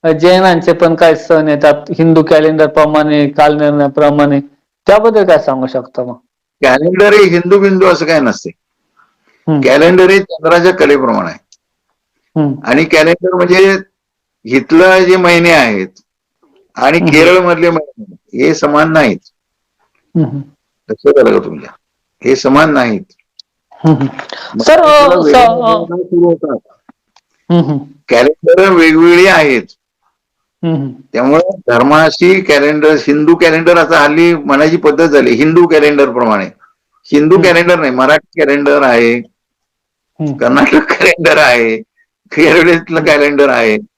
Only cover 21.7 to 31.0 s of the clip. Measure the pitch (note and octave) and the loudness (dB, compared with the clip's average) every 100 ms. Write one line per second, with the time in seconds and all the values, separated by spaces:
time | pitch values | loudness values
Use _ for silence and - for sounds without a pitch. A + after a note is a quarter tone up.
21.7 | _ _ _ _ _ A#2+ C3+ C#3 C#3 D#3 | _ _ _ _ _ -4 -2 0 0 0
22.7 | C#3+ A#2+ G2+ - _ _ _ _ _ _ | 0 -2 -6 -10 _ _ _ _ _ _
23.7 | _ D#3+ C#3+ C3+ - - - - - A3+ | _ -2 0 -4 -10 -18 -20 -14 -6 0
24.7 | D#4+ D#4 D4 C#4+ F#3 D3+ B3 A#3+ E3+ - | 2 4 4 4 2 2 4 2 0 -2
25.7 | E3 E3 F3 - F3 F3 E3 D3+ A#2+ _ | -2 -4 -10 -4 0 0 -2 -6 -10 _
26.7 | _ _ _ _ _ _ _ _ F3 C#3+ | _ _ _ _ _ _ _ _ -2 -2
27.7 | C#3+ C#3+ _ - A#2+ C3 D#3 E3 F3 F#3+ | -6 -8 _ -4 0 0 0 0 2 2
28.7 | F3+ D#3+ D#3+ E3+ F3 F#3+ F3 D3 B2 F2+ | 2 2 4 4 4 4 2 0 -2 -6
29.7 | _ _ _ _ _ _ _ _ _ E3 | _ _ _ _ _ _ _ _ _ -6
30.7 | D#3+ C#3 B2 | -6 -8 -14